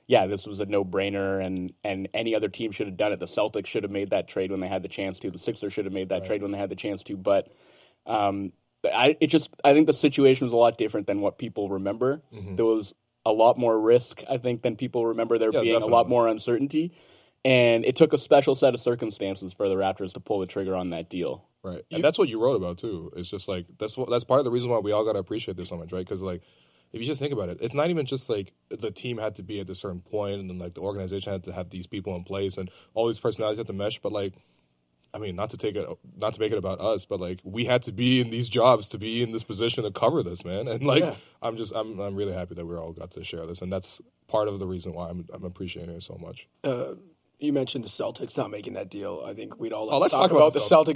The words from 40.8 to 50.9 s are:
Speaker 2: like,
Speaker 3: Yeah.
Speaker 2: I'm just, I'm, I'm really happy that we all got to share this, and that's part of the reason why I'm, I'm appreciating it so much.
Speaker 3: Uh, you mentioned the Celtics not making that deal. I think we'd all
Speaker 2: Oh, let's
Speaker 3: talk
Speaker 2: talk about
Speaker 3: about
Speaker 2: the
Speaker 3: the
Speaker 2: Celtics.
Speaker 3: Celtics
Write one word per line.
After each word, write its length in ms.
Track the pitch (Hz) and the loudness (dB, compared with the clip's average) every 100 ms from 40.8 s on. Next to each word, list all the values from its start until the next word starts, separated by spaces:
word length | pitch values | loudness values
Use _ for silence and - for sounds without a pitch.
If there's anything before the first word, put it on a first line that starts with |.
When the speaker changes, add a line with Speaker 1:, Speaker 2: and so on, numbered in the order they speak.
Speaker 2:
like, 200 | 139 139 | 2 4
Speaker 3:
Yeah. 100 | 170 101 - - | 2 -2 -14 -8
Speaker 2:
I'm 140 | 117 113 | -6 -4
just, 180 | 110 | -6
I'm, 260 | 113 110 95 | -6 -6 -6
I'm 140 | 101 98 | -6 -4
really 160 | 101 | -4
happy 220 | 92 87 | -4 -6
that 100 | 85 85 | -8 -10
we 80 | |
all 180 | 85 82 | -8 -10
got 200 | 82 85 | -12 -14
to 100 | - | -14
share 200 | 80 85 82 | -12 -10 -8
this, 140 | 90 | -8
and 80 | 92 | -6
that's 280 | 95 - - - _ _ | -6 -6 -12 -16 _ _
part 200 | 110 107 | 0 0
of 100 | 98 | -2
the 80 | 92 | -6
reason 260 | 92 90 | -8 -8
why 160 | 82 85 | -10 -8
I'm, 160 | 87 85 | -10 -12
I'm 120 | - | -12
appreciating 500 | 90 90 92 87 87 | -12 -10 -10 -10 -12
it 80 | 85 | -10
so 140 | - 87 | -12 -12
much. 280 | 85 - - _ | -14 -16 -20 _
Speaker 3:
Uh, 300 | 147 123 135 - - _ _ - | -4 -4 -6 -10 -18 _ _ -6
you 140 | 147 | -2
mentioned 320 | 143 127 131 | 0 -2 -4
the 40 | 110 | -6
Celtics 480 | - 113 - 117 - | -6 -6 -6 -8 -6
not 140 | 104 | -6
making 220 | 104 104 | -6 -10
that 140 | 101 95 | -8 -8
deal. 320 | 101 95 85 | -8 -8 -8
I 100 | 69 | -10
think 240 | 104 110 - | -12 -12 -8
we'd 120 | 117 | -6
all 160 | 107 110 | -4 0
Speaker 2:
Oh, 80 | 143 | 4
let's 160 | 185 | 6
Speaker 3:
talk 80 | 131 | 6
Speaker 2:
talk 80 | 180 | 8
about 100 | 160 | 10
Speaker 3:
about 120 | 151 | 8
Speaker 2:
the 60 | 151 | 8
Speaker 3:
the 40 | |
Speaker 2:
Celtics. 60 | - | 6
Speaker 3:
Celtics 160 | 160 156 | 6 6